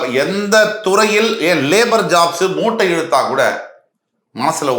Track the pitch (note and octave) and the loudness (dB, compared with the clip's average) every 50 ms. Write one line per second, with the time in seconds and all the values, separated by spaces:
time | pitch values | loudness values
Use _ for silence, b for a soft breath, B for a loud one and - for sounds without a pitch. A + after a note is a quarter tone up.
0 | - C3 A#2+ C3 D3 E3+ F#3+ G3+ G#3 G3+ G#3+ G#3+ G#3 - - - - F#3 F#3+ G#3+ | -2 -2 -2 -2 -2 0 -2 -4 -2 2 4 4 4 2 0 -4 -2 0 2 2
1 | A3 G#3 G#3 G#3 A3+ A3+ - - D3+ E3+ F3+ D3+ C3 C#3+ F3 G#3+ A#3 G#3 A3+ A3 | 2 2 2 2 0 0 -2 -2 0 0 0 0 0 2 2 2 2 2 2 0
2 | F#3 D#3+ F3 E3+ F3 - - - F#3+ F3+ D#3+ D3+ F#3+ A3+ A3 A3+ G3 F3+ E3+ E3 | 0 0 2 2 2 0 0 -2 -2 -2 -2 -2 -2 -2 0 0 0 0 0 -2
3 | D#3 - D3 C3 A#2 G2+ C3 C3+ B2 G#2 G2+ - - - - - _ _ _ _ | -2 0 0 0 0 0 0 0 0 0 0 -4 -10 -14 -20 -20 _ _ _ _
4 | _ _ _ _ _ _ - A2+ C3 D#3+ D#3 - D3+ C3+ B2 | _ _ _ _ _ _ -10 -4 -4 -4 -2 -2 -2 -2 0